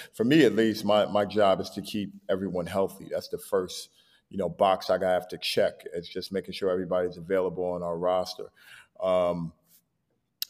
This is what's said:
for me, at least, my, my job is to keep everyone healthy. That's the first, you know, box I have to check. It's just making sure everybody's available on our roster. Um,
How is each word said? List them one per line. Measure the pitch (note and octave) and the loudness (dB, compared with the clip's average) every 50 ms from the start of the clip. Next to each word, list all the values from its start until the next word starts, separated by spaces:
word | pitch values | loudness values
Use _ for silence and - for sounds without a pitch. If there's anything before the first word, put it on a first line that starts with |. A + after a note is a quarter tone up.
| - - - | -18 -10 -4
for | - G#2+ | -2 2
me, | A#2+ D3 E3 C#3+ | 4 6 6 6
at | A2+ G2 | 6 6
least, | G#2+ A2+ A2+ G#2 - G2+ | 6 4 2 2 0 0
my, | G#2 G#2 G#2 G2 - | 2 4 4 4 4
my | F#2+ G#2 G#2 | 2 0 0
job | F#2+ F#2 G#2 G#2 G2 F#2+ E2 | 0 2 4 6 6 4 4
is | - - | 0 -6
to | - G#2 | -8 -10
keep | G2 - - G#2+ G2+ - - - - - | -10 -6 -6 -6 -6 -6 -8 -10 -4 -4
everyone | F#2+ F#2 G2 F#2+ F2 F2+ F2 E2 | -2 -2 -2 -2 -4 -4 -4 -2
healthy. | F2+ G2 G2 F#2 - - - - | 0 0 0 0 -2 -8 -12 -8
That's | - E2+ - - | -8 -8 -8 -8
the | - E2 | -10 -12
first, | - - - F#2+ F#2 F2 - - - - _ _ _ _ _ _ _ _ | -6 -2 -2 -2 -2 -2 -6 -12 -16 -16 _ _ _ _ _ _ _ _
you | - G2 | -6 -4
know, | F2+ F2 | -4 -4
box | E2 - G#2 G2 F#2+ F#2 - - | 0 2 2 4 2 2 2 0
I | F#2+ F2+ | 0 2
have | F#2 F#2 F#2 F2+ - - | 2 2 2 0 0 -4
to | F2 E2+ | -8 -8
check. | - - - A#2 G2+ E2+ - - - - | -6 -4 0 2 2 2 0 -4 -12 -10
It's | - F2 E2+ - | -10 -10 -10 -8
just | - F#2 F2+ - | -10 -10 -8 -6
making | F#2+ F#2+ F2+ - F2+ | -6 -6 -6 -6 -8
sure | - G2+ F#2+ | -4 -2 0
everybody's | F#2 F#2 F#2 E2 F2+ F2+ F2+ F2+ F2 F2 | 0 0 -2 -2 0 0 0 -2 -4 -8
available | E2 E2 F#2+ F#2+ F#2 F#2 E2+ F2+ F2+ | -6 -2 0 0 0 0 -2 -4 -4
on | F2+ F2+ F2 | -4 -4 -4
our | F2 F2 E2+ E2+ | -4 -4 -4 -2
roster. | F2 F2+ F2+ F#2 F2+ - - - G#1 - _ _ - - - - - _ _ - | 0 0 0 0 0 -4 -6 -12 -14 -16 _ _ -20 -20 -20 -20 -20 _ _ -4
Um, | F#2 F#2 F#2 F#2 F2+ F2 F2 F2 E2+ D#2+ - _ _ _ _ _ _ _ _ _ _ _ _ _ _ _ _ - - - | -2 0 2 2 2 2 0 -2 -4 -8 -10 _ _ _ _ _ _ _ _ _ _ _ _ _ _ _ _ -12 -10 -2